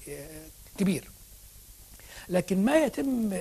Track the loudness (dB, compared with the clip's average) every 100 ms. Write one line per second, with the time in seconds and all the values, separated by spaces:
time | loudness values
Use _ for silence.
0 | -12 -14 -14 -16 -18 -20 -16 -2 0 0
1 | -4 -18 -20 -20 -20 -20 -20 -20 -20 -20
2 | -20 -18 -2 -2 2 2 6 6 4 2
3 | 0 0 0 -2